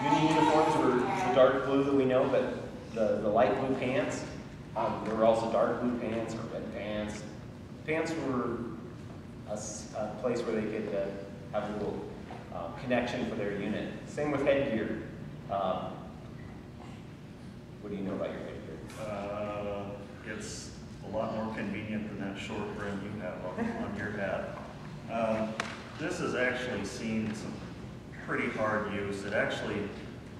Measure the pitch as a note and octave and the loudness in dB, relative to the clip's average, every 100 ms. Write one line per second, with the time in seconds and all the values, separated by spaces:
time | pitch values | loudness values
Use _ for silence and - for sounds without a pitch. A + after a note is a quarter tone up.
0 | D3 D#3 D#3 D#3 D3+ D#3 D#3 D3 B2+ B2 | 4 6 8 8 8 8 8 6 6 6
1 | B2 B2+ - C3+ C3 C3+ C3+ C#3 C#3 C#3 | 4 2 6 10 10 10 4 4 6 6
2 | B2+ B2+ C#3 B2+ B2 A#2 - - - A2+ | 6 6 6 4 2 0 -6 -8 -6 2
3 | G#2+ G#2+ G#2+ G#2+ B2+ C3+ C3+ C3+ B2+ C3+ | 4 4 4 6 6 6 2 0 2 2
4 | C3 C3 - - - - - - A2 G#2+ | 2 -2 -4 -8 -10 -12 -8 -2 0 0
5 | G2+ A2 A2 A2+ A2 G#2 A#2+ A#2+ B2 A#2+ | 0 4 6 6 6 4 4 4 0 0
6 | A2 A2+ A2+ A2+ A#2 - G#2+ G#2+ G2+ G#2+ | 0 -2 -2 -4 -4 -6 -6 -6 -4 -2
7 | G#2 G#2 - - - - - - - D#3 | -2 -4 -8 -12 -12 -14 -12 -10 -2 0
8 | D#3+ D#3+ C#3 B2 A#2 A2+ A#2 - - - | 0 -2 0 0 0 -2 -4 -6 -10 -12
9 | - - - - - G#2+ - - - A2 | -12 -12 -12 -12 -6 -6 -6 -8 -8 -4
10 | G#2+ G#2+ B2+ A2+ A2+ G#2+ G#2 G#2+ G#2 G2+ | -4 0 0 2 2 0 0 0 0 0
11 | G2 G2 - - - G#2+ G#2 G#2 G2+ - | 0 -4 -8 -10 -4 -2 -2 -2 -2 -2
12 | - - - - - F2+ E2+ - B2+ B2 | -6 -10 -10 -12 -10 -8 -6 -6 2 2
13 | - B2+ A2 A2 G2+ G2 G2 F#2+ E2 - | 2 0 -2 -2 -2 -2 -2 -2 -4 -6
14 | - - D3 D3 C#3+ C#3 C#3 A2 A2+ - | -8 -2 0 2 4 4 4 0 -2 -4
15 | - - - - - G2 F#2 F2+ - - | -6 -10 -10 -10 -4 0 0 0 -4 -8
16 | - - - - - - - - - - | -12 -12 -12 -12 -12 -12 -14 -14 -12 -12
17 | - - - - - - - - G2+ G2 | -12 -14 -14 -14 -14 -14 -14 -12 -8 -4
18 | F#2+ - - - - - - D#2+ - - | -4 -2 -2 -4 -8 -8 -10 -10 -10 -8
19 | A2 G2+ G2+ G2+ G#2 G#2 G#2 G2+ G2 G#2 | -6 -4 -4 -4 -4 -2 -4 -4 -6 -8
20 | - - A2+ G#2+ G#2+ - - - - - | -10 -12 -8 -8 -8 -8 -10 -12 -12 -10
21 | G2+ G#2+ A2+ A2 A2 - G2+ F#2+ G#2+ G#2+ | -6 -2 -2 -2 -4 -2 -4 -4 -2 -4
22 | G#2+ G2 G2+ G2 - A2+ G#3 G2+ G2+ G2 | -4 -4 -6 -6 -6 -4 -4 -4 -4 -4
23 | G#2 G#3+ G#3+ F#2 A2 - A3 - A#2 G2+ | -4 -6 -6 -4 -4 -2 -2 -2 -4 -2
24 | G#2 G#2 G2 F#2+ - - - - - - | -4 -2 0 0 -2 -6 -10 -10 -10 -10
25 | A2+ A2+ A2+ A2 A2 - - - - - | -4 0 2 2 0 -2 -4 -6 -8 -4
26 | E3 F3 C#3 A#2+ B2+ A#2 B2 G2+ G2 - | -4 -2 0 2 2 2 -2 -2 -2 -4
27 | A2+ A2 A2 G#2+ - - - - - - | -2 0 0 -2 -4 -6 -8 -10 -10 -12
28 | - - - C#3+ B2 A#2 G#2+ G#2+ G2 G2+ | -12 -10 -4 -2 0 0 2 2 0 -2
29 | G2+ G2 G#2 G#2+ C3+ - A2+ G2+ G2 - | -2 -2 -2 2 2 0 -2 -2 -2 -6
30 | - - - | -10 -10 -12